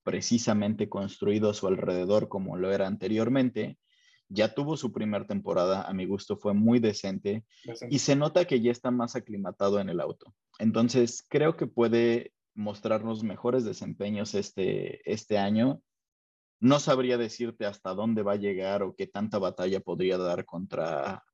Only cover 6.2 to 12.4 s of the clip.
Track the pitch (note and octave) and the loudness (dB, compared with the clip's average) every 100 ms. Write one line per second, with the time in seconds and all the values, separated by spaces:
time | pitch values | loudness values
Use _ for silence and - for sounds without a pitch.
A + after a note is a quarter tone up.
6.2 | - G2 G#2 G2+ A2+ A#2+ A2+ G2+ G2 F#2+ | -4 -4 0 4 6 6 4 0 -6 -4
7.2 | G2+ A2 - _ - A#2 A#2+ C#3 - C#3 | -4 -4 -8 _ -16 -12 -4 -2 2 2
8.2 | D3+ F3+ F3 C3 A#2 A#2+ B2+ B2 A#2+ B2+ | 4 2 2 2 2 0 0 -2 -2 -6
9.2 | G#2+ G#2 F#2+ - G2+ G2+ F#2+ E2+ D2 - | -8 -8 -8 0 2 2 0 -4 -4 -8
10.2 | - _ _ _ A2+ A2+ A#2+ C3 A#2+ - | -16 _ _ _ 0 2 2 4 2 0
11.2 | _ D3 D3+ D#3 C3+ - A#2 A#2 A#2 A#2 | _ 2 2 0 -4 2 4 4 4 2
12.2 | - _ | -2 _